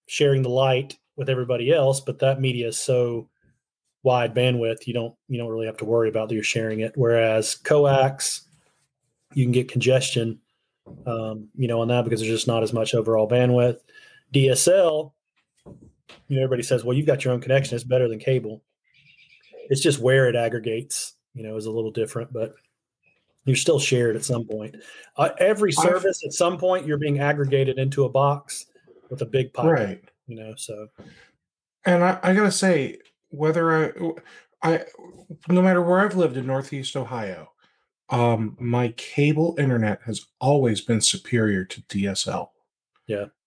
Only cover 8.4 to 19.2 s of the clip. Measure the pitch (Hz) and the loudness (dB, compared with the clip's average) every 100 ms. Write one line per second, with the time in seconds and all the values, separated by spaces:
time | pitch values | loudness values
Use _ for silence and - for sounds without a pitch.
8.4 | - _ _ _ _ _ _ _ _ - | -10 _ _ _ _ _ _ _ _ -2
9.4 | 123 123 123 123 120 127 131 120 113 110 | 2 2 0 0 2 2 2 -2 -4 -6
10.4 | _ _ _ _ - - - 117 110 110 | _ _ _ _ -20 -14 -8 -6 -6 -10
11.4 | 107 - 127 117 117 120 117 110 110 113 | -12 -4 -2 0 2 0 0 -2 0 -2
12.4 | 123 113 110 117 110 120 110 113 107 123 | 0 0 0 0 0 0 2 2 4 4
13.4 | 123 123 120 117 _ - - _ _ 139 | 4 4 2 0 _ -20 -20 _ _ 2
14.4 | 135 127 - 185 175 151 151 _ _ _ | 2 4 4 4 4 2 -4 _ _ _
15.4 | _ _ - - - _ - - - 135 | _ _ -20 -20 -20 _ -20 -20 -4 0
16.4 | 131 123 135 123 117 127 151 139 131 123 | 0 0 0 0 0 0 2 0 0 -2
17.4 | 127 135 139 120 120 127 123 110 - 131 | 2 0 0 -4 -2 0 0 -2 -2 -2
18.4 | 110 107 _ _ _ _ _ _ | -2 -12 _ _ _ _ _ _